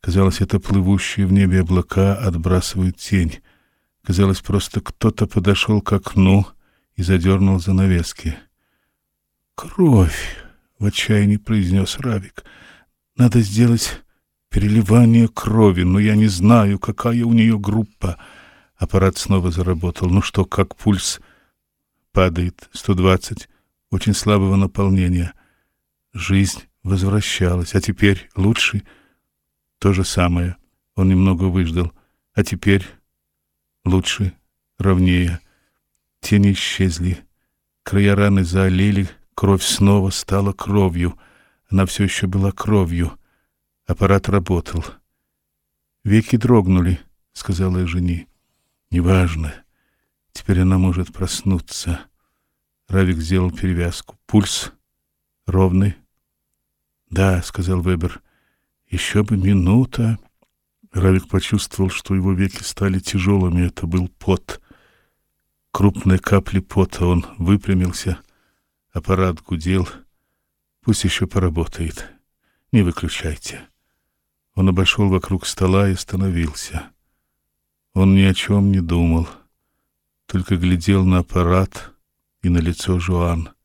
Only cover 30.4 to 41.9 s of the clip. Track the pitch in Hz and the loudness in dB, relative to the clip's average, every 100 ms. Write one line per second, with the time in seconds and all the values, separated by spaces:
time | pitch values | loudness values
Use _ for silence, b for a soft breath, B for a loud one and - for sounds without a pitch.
30.4 | 87 87 _ _ _ - 92 92 95 90 | -2 -8 _ _ _ 0 2 4 2 2
31.4 | 95 92 85 85 87 _ _ _ _ - | 0 0 0 -2 -4 _ _ _ _ -4
32.4 | 101 95 101 98 92 - _ _ _ _ | -2 -2 0 0 -2 -20 _ _ _ _
33.4 | _ _ _ _ 92 92 - - 95 - | _ _ _ _ -2 0 -2 -4 -6 -6
34.4 | _ _ _ _ 98 92 90 90 87 85 | _ _ _ _ 0 2 2 2 0 -4
35.4 | _ _ _ _ _ _ _ _ - 104 | _ _ _ _ _ _ _ _ 0 2
36.4 | 101 95 - - 95 82 90 87 - _ | 2 2 -4 -2 -2 0 -4 -6 -10 _
37.4 | _ _ _ _ - 98 101 101 101 98 | _ _ _ _ -4 0 2 2 2 2
38.4 | 87 92 95 92 101 101 92 - _ - | 2 2 2 2 2 2 -2 -8 _ -4
39.4 | 98 98 - - 101 101 95 - - 98 | 0 2 0 2 4 4 2 -4 -4 -2
40.4 | 98 95 - 101 95 87 87 - b b | -2 -4 -2 0 0 0 -4 -6 b b
41.4 | b b b 98 95 | b b b -2 0